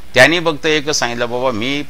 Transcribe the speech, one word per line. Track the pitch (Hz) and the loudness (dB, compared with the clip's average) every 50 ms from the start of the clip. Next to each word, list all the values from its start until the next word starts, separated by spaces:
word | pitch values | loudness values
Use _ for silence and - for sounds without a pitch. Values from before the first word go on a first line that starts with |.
| - - - | -12 0 4
त्यांनी | 123 127 143 160 180 | 6 6 6 4 2
फक्त | 165 165 156 139 - | 0 -2 -2 -2 0
एकच | 160 156 156 135 151 147 | 0 0 0 0 -2 -2
सांगितलं, | - 131 120 120 120 120 117 | -2 -2 -4 -2 -4 -4 -4
"बाबा, | 120 123 127 135 | -2 -2 -2 -2
मी | 120 104 110 131 139 143 143 - | -2 -2 -4 -4 -4 -4 -6 -6